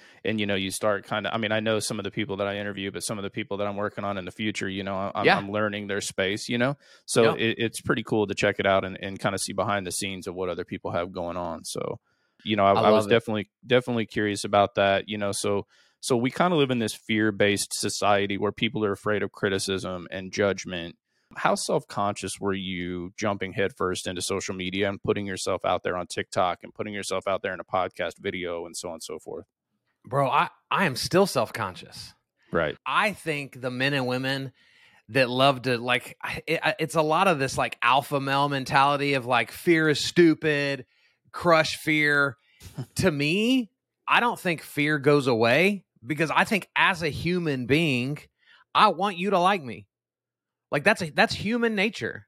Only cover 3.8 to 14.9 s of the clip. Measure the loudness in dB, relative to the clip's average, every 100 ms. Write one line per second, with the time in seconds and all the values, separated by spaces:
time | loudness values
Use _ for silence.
3.8 | -6 -4 -6 -6 -8 -6 -4 -4 -6 -6
4.8 | -6 -4 -4 0 2 2 0 -2 -2 -2
5.8 | -4 -6 -4 -2 -2 -2 -4 0 0 -2
6.8 | _ -16 0 4 4 4 0 0 -4 -4
7.8 | -2 -2 0 0 0 2 0 2 4 4
8.8 | 2 -6 -10 -4 -4 -2 -4 -4 -2 -2
9.8 | -4 -6 -6 -8 -8 -6 -4 -6 -8 -8
10.8 | -6 -4 -4 -6 -6 -6 -6 -8 -10 -8
11.8 | -8 -10 _ _ _ _ -2 4 6 6
12.8 | 6 6 6 2 2 -2 -4 _ 2 2
13.8 | 2 -2 -2 0 0 0 2 4 4 4
14.8 | 4